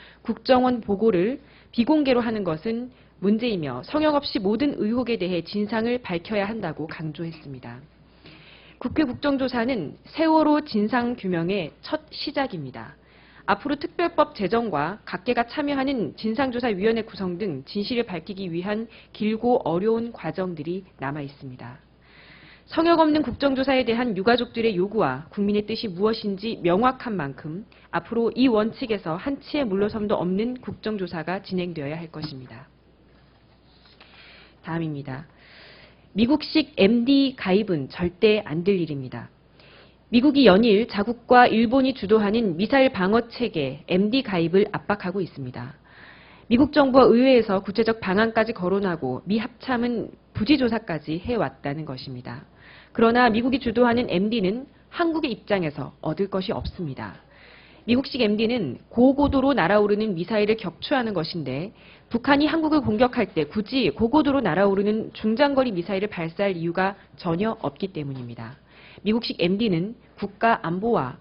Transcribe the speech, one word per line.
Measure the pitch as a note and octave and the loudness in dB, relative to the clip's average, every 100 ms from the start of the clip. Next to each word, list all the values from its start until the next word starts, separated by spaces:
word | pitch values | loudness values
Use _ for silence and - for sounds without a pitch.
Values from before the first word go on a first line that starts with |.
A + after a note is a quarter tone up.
| - - | -20 -10
국정원 | - A3 - B3+ B3+ B3 | -8 -4 2 4 4 0
보고를 | G#3 G3 A3+ F3+ G3 C#4+ - - _ | -2 0 2 2 0 -2 -10 -20 _
비공개로 | - A3+ D#4 C4+ B3 | -2 2 2 4 2
하는 | A#3 A3 | 0 -2
것은 | F#3 D#3 A3+ A#3 B3 - - _ | -4 -4 -4 -6 -8 -16 -20 _
문제이며 | G3 A3 A#3+ F#3+ C#3+ B2 - | 0 2 0 -2 -4 -6 -4
성역 | D4+ D4+ D4 | 0 2 2
없이 | C#4+ C#4+ | 0 -2
모든 | F#3+ A3 C#4+ - | 0 0 0 0
의혹에 | G#3+ A#3+ A#3+ A#3 | -2 -2 -2 -2
대해 | F3+ F3 | -2 -4
진상을 | E3 G#3 G#3 A3+ A3+ B3 | -4 -4 -4 -2 -2 -2
밝혀야 | B3 E3+ - F#3 G3 | -4 -6 -4 -4 -4
한다고 | A3+ E3+ D3 D#3 | -4 -6 -6 -10
강조했습니다. | - D#3+ D3 E3 E3 D3 B2+ A#2+ A#2+ D3+ _ _ _ - - - - - - | -10 -10 -8 -10 -12 -16 -16 -16 -18 -20 _ _ _ -20 -20 -20 -20 -20 -10
국회 | B3 - | -4 -2
국정조사는 | C#4+ A#3+ C#4+ C#4 C4 B3 A3+ B3 D3 - - | -2 -2 -2 0 0 -2 -2 -2 -6 -10 -10
세월호 | - D#4+ D#4+ D4+ D4 | 0 4 4 4 2
진상 | G3+ G#3+ G#3+ B3 A#3+ A#3+ | 0 -2 0 0 -2 -4
규명의 | F#3+ E3+ E3+ G3+ D#3 - | -4 -2 -2 -2 -6 -12
첫 | - D4+ - | -8 -8 -8
시작입니다. | - - C#4+ C4+ F3 C3+ A#2 A2+ - _ - - - - | -12 -6 -4 -4 -6 -10 -12 -16 -20 _ -20 -20 -6 -2
앞으로 | G3+ C#4+ D4 | -2 -2 -4
특별법 | E4+ - E4+ E4+ D4+ | -4 -2 0 2 0
제정과 | - F#3 A3+ A3+ D3+ D3+ G#3+ - | -2 -2 0 0 -2 -4 -6 -12
각계가 | - - A#3+ A#3 | -6 -2 -2 -2
참여하는 | - C#4+ C#4 C4+ C4+ D#3 - | -4 -2 -2 -2 -2 -4 -4
진상조사위원회 | A3 A3 C4+ A#3+ A#3+ F#3+ G#3+ A3+ | -4 -2 -2 -2 -2 0 0 0
구성 | G#3+ F#3+ F#3 F3 | -4 -6 -6 -4
등 | F#3 C3+ C3+ | -6 -6 -8
진실을 | G#3 G3+ A#3+ | -6 -4 -4
밝히기 | A#3 F3 D#3+ F#3+ F#3+ | -4 -8 -10 -10 -6
위한 | E3 F#3 G#3+ A3+ - - | -6 -4 -6 -8 -14 -18
길고 | - G#3+ A3 A#3+ B3 | -4 -2 0 2 2
어려운 | - E3 G#3+ A3+ A#3 | 0 0 0 0 -4
과정들이 | A3+ D#3+ D#3 F#3 E3 D3+ F#3 F#3+ - | -8 -8 -6 -6 -6 -8 -8 -10 -10
남아 | C3+ D3+ | -8 -8
있습니다. | C#3 - C3+ B2+ A#2+ B2+ _ _ _ - - - - - - | -10 -12 -16 -16 -16 -20 _ _ _ -20 -20 -20 -20 -20 -6
성역 | - E4 E4 | 0 4 4
없는 | D#4+ D4+ | 4 2
국정조사에 | C4+ G#3 C#4 C4 C4+ C4 | -2 -2 -2 0 2 0
대한 | A#3 A3+ B3 F#3+ | 0 0 -2 0
유가족들의 | G3+ A#3 A#3+ A#3 A3+ F3+ | 2 2 0 -2 0 0
요구와 | G3 A3 D3+ C3 E3 | 0 0 0 -2 -8
국민의 | - G3+ G#3 G#3 | -4 0 0 -2
뜻이 | A3 A3+ | -6 -6
무엇인지 | E3+ G#3+ A3+ G#3 F#3+ A3+ G#3 | -2 0 0 -4 -6 -6 -2
명확한 | F3 F3+ B3+ B3+ B3+ G3 | 2 2 2 0 -6 -6
만큼 | C#3 C#3 D3+ E3 A#3 - - | -6 -8 -12 -12 -14 -20 -8
앞으로 | E3+ - A#3 A#3 - | -8 -4 -2 0 2
이 | C4 | 4
원칙에서 | G#3+ A3 - B3+ G#3 F3+ E3 | 4 0 -4 -6 -4 -4 -6
한치의 | C#4 C#4 - D4+ B3 | -6 -8 -6 -4 -2
물러섬도 | F#3+ G#3 G#3+ G#3 G#3 | 0 -2 -2 -2 -2
없는 | F3 F#3+ A#3 B3+ | 0 -2 -4 -6
국정조사가 | - - A3 G#3+ F3 E3+ D#3 F#3+ | -12 -10 -6 -6 -6 -8 -6 -8
진행되어야 | G3+ F#3 F3+ D#3+ C#3 D#3+ | -6 -6 -6 -6 -8 -8
할 | E3 | -10
것입니다. | D#3 D3+ C3+ B2+ A#2 C#3 _ _ _ _ _ _ _ _ _ _ _ _ - - - - - - _ | -12 -12 -12 -16 -20 -20 _ _ _ _ _ _ _ _ _ _ _ _ -20 -20 -20 -20 -20 -20 _
다음입니다. | - E3 D#3+ C#3+ C#3 C3 - _ - - - - - _ _ | -6 -4 -4 -6 -10 -12 -14 _ -20 -20 -20 -20 -20 _ _
미국식 | F#3 A#3 D4+ - D#4+ - - | 0 2 2 2 0 0 4
엠디 | G3 A#3+ A#3 C#4 C4+ C4+ | 4 4 4 4 2 -2
가입은 | F#3+ F#3+ - E3 C3 | 0 2 2 -2 -4
절대 | - F3 - A3 G#3+ - | -4 -6 2 4 4 0
안 | D3+ | -2
될 | F3 G3 | 0 0
일입니다. | D#3+ C#3+ B2+ A#2+ A#2+ _ _ _ - - - _ _ | -2 -6 -10 -12 -14 _ _ _ -20 -20 -20 _ _
미국이 | A#3+ C#4+ C4+ A#3 | 4 4 6 8
연일 | F#3 A#3+ G3 A#3+ | 8 6 4 2
자국과 | G3 G3+ A#3 - B3 B3 | -2 -4 -4 6 8 8
일본이 | G#3+ A#3 C4+ C4 | 6 4 4 2
주도하는 | - F#3+ A3 G3+ A3+ A3 D#3+ | 0 2 2 4 2 0 0
미사일 | G3+ C4+ C4 | 2 4 4
방어 | A3+ F#3 A3+ A#3 | 2 2 2 0
체계 | - A#3 E3 C3+ D3 - | -4 -4 -2 -4 -6 -2
엠디 | F3+ G#3 C4 | 0 2 0
가입을 | B3 F#3 E3 F#3+ G#3 | 0 0 2 2 2
압박하고 | - - G#3 F3+ F#3+ | -2 -6 -4 -4 -6
있습니다. | E3 - B2 B2 B2 - - - - - - - - | -6 -8 -12 -10 -14 -16 -20 -20 -20 -20 -20 -16 0
미국 | A#3 D4 | 4 4
정부와 | D4+ C#4 C4 A#3 | 4 6 8 8
의회에서 | A#3 C4+ B3+ A3 G3 | 8 8 6 4 0
구체적 | G3 G3+ A3+ A3+ | 0 0 0 0
방안까지 | G3 F#3+ A3+ A3+ A3 | 0 2 2 2 0
거론하고 | A3+ F3+ G3 G3 E3 C3 B2+ - | -2 -2 0 0 -2 -4 -6 -2
미 | A3 | -2
합참은 | A#3 - - B3 A#3+ A#3 - - _ | -4 -8 -4 -2 -2 -4 -8 -12 _
부지 | - G#3+ C#4+ | -2 2 4
조사까지 | B3 A3+ A3+ D#3 D3 D#3+ | 2 0 -4 -6 -6 -6
해왔다는 | A#3 A#3 D3+ - C#3+ D3+ D3+ | -4 -2 -2 -4 -8 -6 -8
것입니다. | B2+ - B2 B2 A#2+ - - - - - | -10 -12 -12 -12 -14 -18 -20 -20 -20 -8
그러나 | - A3+ A#3+ B3 | 2 4 6 4
미국이 | G#3+ B3 B3+ | 4 0 0
주도하는 | A#3+ A3 A#3+ A#3 B3 | 0 2 4 2 0
엠디는 | F3+ G#3 A#3 F3+ A#3 C#4 _ _ | 0 0 0 0 -2 -8 _ _
한국의 | - E4+ D#4+ D4+ | -2 -2 0 -2
입장에서 | G#3+ - G3+ D#3+ D3 C3 - | -4 -2 -2 -2 -6 -10 -8
얻을 | - D#3 G3 | -6 -4 -2
것이 | G3 F#3 | -4 -4
없습니다. | - - - E3 C3 G#2 - - - - - - - - | -6 -8 -8 -8 -8 -12 -14 -20 -20 -20 -20 -20 -8 0
미국식 | B3 C4 C4 | 0 0 0
엠디는 | G#3+ G#3 A3+ B3 D3+ A2+ - | 0 2 0 -2 -4 -6 -4
고고도로 | - B3+ C#4 C#4+ C#4 C4 | 4 4 6 2 2 2
날아오르는 | B3 E3 G#3 G#3 G#3 A3 | 4 4 4 4 2 0
미사일을 | E3 F3+ A3 G#3 G#3+ | -2 -2 0 2 0
격추하는 | F3+ - - C4+ A3+ | -4 -8 -2 0 0
것인데 | F#3 D#3 F3 C3+ C3 F3+ - - - - | -2 -4 -6 -6 -6 -8 -12 -20 -20 -8
북한이 | A#3 B3+ C#4+ D4+ | -4 2 2 2
한국을 | D#4+ D#4 D4+ | 0 2 0
공격할 | A3 G#3+ B3 B3 F#3+ | 2 2 2 2 -2
때 | - D3 | -2 -2
굳이 | G#3+ G#3 C4 G3 | -4 -2 0 0
고고도로 | - A3+ D4 C#4+ C4+ | 0 2 4 2 2
날아오르는 | G#3 D#3+ G3+ G3 G3+ A3 - | 0 2 2 2 0 -2 -4
중장거리 | - G#3+ A3+ C#4+ C4+ B3+ | -4 -2 2 2 2 0
미사일을 | F3+ E3+ F#3+ G#3 | -2 -4 -4 -4
발사할 | F#3+ D#3+ E3 G3 F3 | -6 -6 -2 -2 -2
이유가 | E3+ E3+ F#3+ G3 - - | -2 -2 -2 -4 -14 -8
전혀 | F3+ E3 A3 - | -4 -2 -2 -4
없기 | - - G3 | -6 -6 -8
때문입니다. | F3 C#3 C3 A#2+ A#2 A2+ - _ - - - | -8 -8 -10 -12 -12 -16 -18 _ -20 -20 -6
미국식 | G3 A3+ - - | -2 -2 -2 -2
엠디는 | F3 G3 A#3 E3 G3 A#3+ _ - | 0 0 0 0 -2 -8 _ -10
국가 | G3+ - A3+ A3+ D#3+ | -10 0 2 2 -2
안보와 | F3+ A3+ G#3 B2+ C#3 | -2 0 0 -2 -8